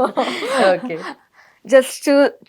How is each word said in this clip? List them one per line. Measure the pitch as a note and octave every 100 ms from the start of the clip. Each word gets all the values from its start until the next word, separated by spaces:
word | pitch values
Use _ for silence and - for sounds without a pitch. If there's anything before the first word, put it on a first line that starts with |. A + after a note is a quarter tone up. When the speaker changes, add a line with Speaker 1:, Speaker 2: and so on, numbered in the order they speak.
| B3+ - B3
Speaker 1:
<laughs> | A#3+ A4+ C5 -
ఓకే. | F3+ B3+ E3 - - _ _ _ _
Speaker 2:
just | G3+ C4+ B3+ -
చూ-, | - C#4 C#4 -